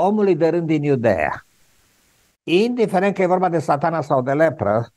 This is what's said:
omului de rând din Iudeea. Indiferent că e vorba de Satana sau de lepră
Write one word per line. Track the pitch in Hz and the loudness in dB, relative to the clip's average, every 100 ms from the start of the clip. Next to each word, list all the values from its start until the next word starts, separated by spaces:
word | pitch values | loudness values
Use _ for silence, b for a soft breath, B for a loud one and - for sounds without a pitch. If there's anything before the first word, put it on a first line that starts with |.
| 180 | 0
omului | 214 196 | 2 2
de | 160 160 | 2 2
rând | 170 160 | 0 -2
din | 156 | -2
Iudeea. | 147 135 113 90 73 - - _ _ _ _ _ _ _ _ _ | 0 0 2 0 -2 -6 -12 _ _ _ _ _ _ _ _ _
Indiferent | - 175 233 247 208 185 202 | -2 0 0 0 -2 0 0
că | 190 | 0
e | 180 | 0
vorba | 185 185 | 0 0
de | 165 | -2
Satana | 147 143 165 165 | -2 -2 0 -2
sau | 139 139 | -2 -2
de | 127 | 0
lepră | 143 160 117 101 110 117 | 0 0 0 -2 -2 -4